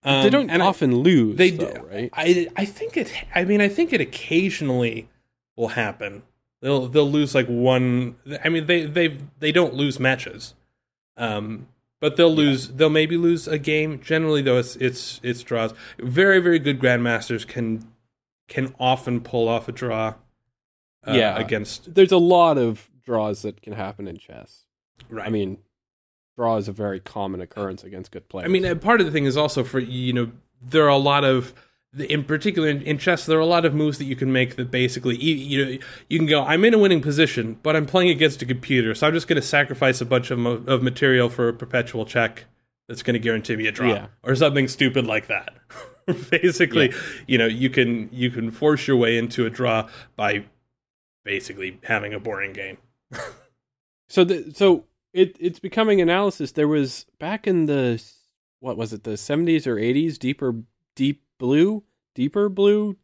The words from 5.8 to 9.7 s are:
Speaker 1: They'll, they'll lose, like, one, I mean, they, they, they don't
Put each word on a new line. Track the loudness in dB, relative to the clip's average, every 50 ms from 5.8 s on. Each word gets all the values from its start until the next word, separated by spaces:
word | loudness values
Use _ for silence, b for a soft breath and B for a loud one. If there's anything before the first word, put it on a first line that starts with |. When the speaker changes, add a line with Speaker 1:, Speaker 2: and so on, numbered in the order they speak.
| -4 -4 -4 -8 -12 -12 -12 -14 _ _ _ _ _ _ _ _
Speaker 1:
They'll, | -2 -2 0 0 -2 2
they'll | 2 2 2 4
lose, | 2 0 0 0 0
like, | 0 0 0
one, | 0 2 2 4 4 4 2 2 0 0 -2 -4 -8 _ _ -14 -14 -4 -2
I | -2
mean, | -2 -2 0
they, | 0 0 0 0
they, | -2 0 0 0 0 -2 -6 -16 -18 _ _
they | -2 2
don't | 4 4 2 2